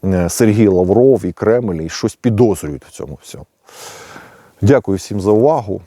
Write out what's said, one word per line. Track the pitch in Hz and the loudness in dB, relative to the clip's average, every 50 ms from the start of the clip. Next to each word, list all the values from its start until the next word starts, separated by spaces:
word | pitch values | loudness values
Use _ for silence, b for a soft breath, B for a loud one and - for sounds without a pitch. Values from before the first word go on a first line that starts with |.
| - | -2
е, | 98 95 90 87 87 | 0 0 0 0 -2
Сергій | - - 120 110 104 107 110 104 | 0 2 2 2 4 4 2 4
Лавров | 95 90 90 90 98 113 123 135 135 104 87 | 4 2 2 2 2 4 4 4 4 2 0
і | 90 87 | -6 -6
Кремль, | - - 104 113 123 120 107 87 80 80 | -2 0 0 0 0 -2 -4 -6 -6 -8
і | 82 | -8
щось | - - - 110 - | -8 -6 -6 -6 -6
підозрюють | _ - 127 110 104 123 110 98 - - 76 73 - - | _ -4 -2 2 2 2 2 2 -2 -6 -12 -12 -12 -14
в | - | -20
цьому | - - - 64 73 - _ | -18 -16 -16 -16 -16 -18 _
всьому. | - - - 73 _ _ _ B B B B B B B B B B B B B B B B B B B _ | -20 -20 -20 -20 _ _ _ B B B B B B B B B B B B B B B B B B B _
Дякую | - 101 143 131 - - 98 92 | 2 2 2 2 2 -2 -6 -6
всім | - - 104 104 | -6 -8 -10 -4
за | 92 101 | 0 2
увагу. | 107 107 117 143 160 147 110 95 95 92 90 | 2 4 4 2 2 0 -4 -8 -10 -12 -12